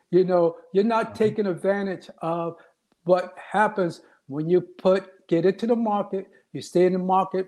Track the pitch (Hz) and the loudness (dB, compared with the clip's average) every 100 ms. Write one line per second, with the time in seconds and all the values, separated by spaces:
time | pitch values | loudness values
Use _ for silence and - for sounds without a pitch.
0 | _ 175 180 180 170 165 - 190 220 226 | _ 0 2 2 2 -2 -4 0 2 0
1 | 220 - 214 214 202 165 190 202 196 175 | -2 -2 0 0 -4 -2 -2 -2 -4 -8
2 | - - 165 170 170 165 _ _ _ _ | -12 -10 -6 -4 -6 -10 _ _ _ _
3 | 170 180 185 - - 196 214 202 175 - | 2 2 0 -12 -4 0 0 0 -4 -4
4 | _ _ - 139 160 175 175 - 185 190 | _ _ -12 -8 0 0 0 -2 2 2
5 | 190 _ - 165 185 196 226 233 226 208 | -2 _ -2 2 2 0 0 0 0 -2
6 | 196 196 190 _ _ 139 - 175 180 180 | -4 -8 -10 _ _ -14 -4 2 2 2
7 | 185 185 190 185 | 0 0 0 -4